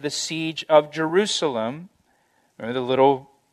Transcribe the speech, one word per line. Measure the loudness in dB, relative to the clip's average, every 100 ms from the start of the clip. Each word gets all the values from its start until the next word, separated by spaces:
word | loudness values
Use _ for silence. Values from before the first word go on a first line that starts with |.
the | -6
siege | -6 -6 -4 -4 -6 4
of | 4 4
Jerusalem." | -2 0 2 0 0 -2 -2 -4 -6 -14 _ _ _ _ _ _ -12
Remember | -6 -4
the | 0
little | 4 4 2 -6 _ _